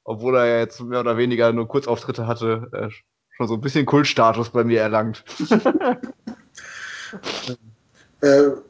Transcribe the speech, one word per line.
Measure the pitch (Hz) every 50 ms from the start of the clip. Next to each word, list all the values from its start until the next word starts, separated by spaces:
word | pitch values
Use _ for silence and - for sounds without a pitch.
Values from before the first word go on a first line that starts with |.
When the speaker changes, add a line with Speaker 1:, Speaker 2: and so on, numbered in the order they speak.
| _
Speaker 1:
obwohl | - 113 107 113 127 131
er | 123 120
ja | 120 120 117
jetzt | 117 110 - -
mehr | 123 120 123 123
oder | 120 120 117
weniger | 113 123 123 120 113 117 117
nur | 113 117 113
Kurzauftritte | 113 - 139 135 120 117 - - - 123 - 113
hatte, | 113 117 113 113 113 113 113 117 -
äh, | - 104 107 107 107 - _ _ _ _ _ _ _
schon | - 123 107
so | 113
ein | 110
bisschen | 120 139 - 160 139
Kultstatus | - - 147 143 - - - 117 113 110 113 117 113
bei | - 123 110
mir | 117 117 113
erlangt. | 107 107 107 110 110 113 107 - - - - -
<laughs> | - - 240 220 - 269 - 330 381 254 - - - - - _ - - - - _ _ _ - - - - - - - - - - - - 190 - - - - - - 123 - 113 110 - _ _ _ _ _ _ _ _ -
Speaker 2:
Äh, | 147 143 139 143 143 139 131 - -